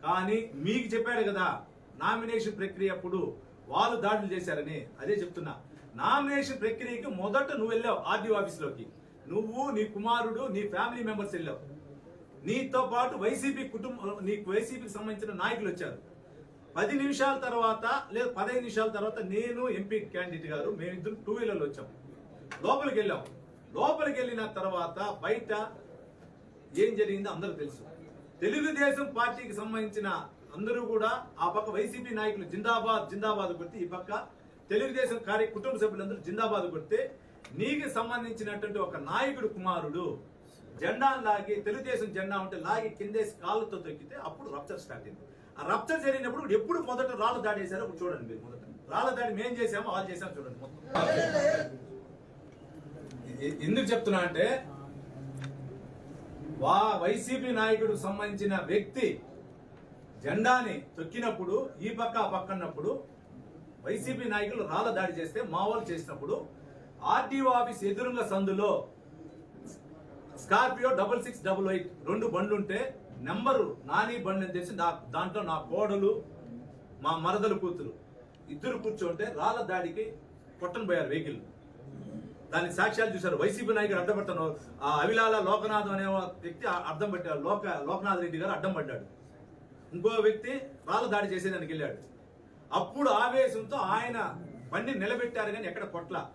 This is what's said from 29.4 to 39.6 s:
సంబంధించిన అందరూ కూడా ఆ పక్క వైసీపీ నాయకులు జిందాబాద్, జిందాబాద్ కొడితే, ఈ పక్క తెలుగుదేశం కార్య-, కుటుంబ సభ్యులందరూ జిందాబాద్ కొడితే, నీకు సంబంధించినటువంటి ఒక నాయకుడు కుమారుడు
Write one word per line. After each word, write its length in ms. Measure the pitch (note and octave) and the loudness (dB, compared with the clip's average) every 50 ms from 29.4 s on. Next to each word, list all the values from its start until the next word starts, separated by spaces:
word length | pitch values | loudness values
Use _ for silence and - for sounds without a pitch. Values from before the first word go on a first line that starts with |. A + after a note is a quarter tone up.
| B3 G#3+ G3+ G#3 | -8 -8 -6 -6
సంబంధించిన 460 | G#3+ A3 A3 A3 A3 G#3 G3 G#3 G3+ G3 F3 D#3+ - - - - - - - | -4 -4 -2 -2 -2 -2 -2 -2 -2 -2 -2 -2 -6 -10 -14 -20 -20 -16 -8
అందరూ 240 | E3 G#3 A3 A#3+ A#3+ A#3+ G#3+ | -6 -2 -2 0 -2 0 0
కూడా 180 | A3+ A3 F#3+ - - - - - - - - | 2 4 4 4 2 0 -4 -10 -4 0 0
ఆ 20 | F3+ - | 2 2
పక్క 140 | G#3 G#3+ A3 F#3+ | 2 0 0 0
వైసీపీ 340 | G3+ G#3 - - B3 B3 B3 A#3 | 0 0 0 -2 -6 -6 -4 -2
నాయకులు 300 | G#3+ G#3+ G#3+ G#3 G3+ F3+ - | 0 0 0 0 -2 -4 -6
జిందాబాద్, 520 | - G3 G#3+ A#3 A#3 A#3 G3 A3 A3+ G#3 - - | -6 -2 2 4 4 4 4 4 2 2 2 -2
జిందాబాద్ 400 | F#3 G3+ G#3+ G#3+ G#3+ G3+ F#3 F3 F3 E3+ | -4 -2 0 2 2 2 0 -2 -2 -4
కొడితే, 200 | E3+ - - A3 F3 | -6 -8 -6 -6 -6
ఈ 20 | E3 F3 | -4 -4
పక్క 160 | F#3 F#3 - G3+ A3 - - - - - - - - - - | -8 -6 -4 -4 -4 -4 -8 -16 -20 -20 -20 -20 -20 -4 0
తెలుగుదేశం 480 | G3 G#3+ C4 C4+ B3+ C4 B3+ A#3+ A#3 A3+ - F#3+ | 2 2 2 2 2 2 2 2 0 -2 0 0
కార్య-, 240 | G#3 G#3+ A3 G#3+ - | 2 4 4 2 0
కుటుంబ 180 | G#3 F#3+ C4+ C4 G#3 | -2 -2 -2 2 2
సభ్యులందరూ 380 | G#3+ G#3+ G3 F#3+ G3 G3 F#3+ - - E3 | 2 2 2 0 -4 -4 -6 -6 -6 -4
జిందాబాద్ 380 | G3+ G#3+ A3+ A3 G#3 G3 F3 F3+ E3+ | 0 0 2 2 2 2 0 0 -4
కొడితే, 260 | D#3 D3 - G#3 A3+ C4 - - - - - - - - - - - | -6 -2 0 2 2 2 0 -6 -12 -20 -20 -20 -20 -18 -12 -4 -2
నీకు 260 | G#3+ C4 D4 D4 D4 C4+ C4 | 0 0 0 0 -2 -2 0
సంబంధించినటువంటి 800 | A3+ A#3+ A#3 A#3+ A#3+ A#3 A3+ A3 A3 G#3+ G#3 G#3 G3+ G#3 G3+ G3 G#3 F3+ | -2 -2 0 -2 -4 -4 -4 -6 -6 -4 -6 -4 -4 -4 -4 -2 -2 -2
ఒక 100 | - E3 D3+ C#3 D3+ | -2 -2 -8 -6 -2
నాయకుడు 380 | F3+ A3+ C4 C#4 - B3+ G#3+ G#3+ - | 0 2 2 2 0 0 -2 -2 -2
కుమారుడు 480 | F#3 | 0